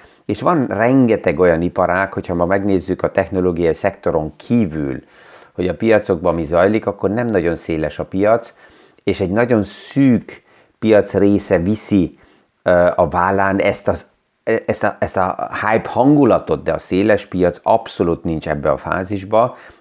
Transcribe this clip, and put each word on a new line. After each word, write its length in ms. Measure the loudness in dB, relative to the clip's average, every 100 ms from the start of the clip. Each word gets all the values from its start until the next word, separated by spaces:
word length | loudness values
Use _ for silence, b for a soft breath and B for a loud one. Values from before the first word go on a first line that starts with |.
| b b b
És 160 | -4
van 240 | 0 0 0
rengeteg 720 | 0 2 4 4 2 0 2
olyan 220 | 2 2
iparág, 520 | 0 0 0 0 -2
hogyha 200 | -4 -4
ma 120 | -2 0
megnézzük 560 | 0 0 -2 -2 -4
a 100 | -2
technológiai 600 | -2 -2 0 0 0 0
szektoron 600 | 0 -2 -4 -2 -2 -2 -10
kívül, 680 | -2 0 0 -4 -6 -8 -12 B B B B
hogy 140 | -6 -4
a 80 | -2
piacokban 600 | 2 2 2 -2 0 -2
mi 80 |
zajlik, 420 | 0 2 2 2 -2
akkor 240 | -2 -2
nem 180 | -2 0
nagyon 280 | 0 0 -4
széles 440 | -4 -4 -4 -6
a 60 | -8
piac, 480 | -2 2 2 -2 -20 b b b b
és 160 | -6 -2
egy 120 | -2
nagyon 320 | 0 2 2
szűk 800 | 0 -6 -8 0 4 2 0 -18 b b b b
piac 340 | 2 4 4
része 440 | 2 4 2 2 0
viszi, 600 | 0 -4 0 0 0 -4 b b b _
ö, 260 | 0 2 2 2
a 120 | 0
vállán 520 | 0 0 0 0 0
ezt 280 | 0 -2 -4
az, 180 | -4 -6 _ _ _
ezt 400 | -4 -4 -2 -2
a, 120 | -2 -2
ezt 180 | -4 -2
a 320 | -2 -2 -8 -6
hype 280 | -2 -2 -2
hangulatot, 720 | 0 4 4 4 2 0 -4
de 80 | -2
a 60 | -6
széles 480 | -2 0 2 0 0
piac 340 | -2 0 0
abszolút 600 | 0 0 -2 -4 -2 -2
nincs 240 | -4 -6 -4
ebbe 240 | -4 -2
a 60 | -2
fázisba. 800 | -2 -4 -4 -8 -2 0 0 -2 B B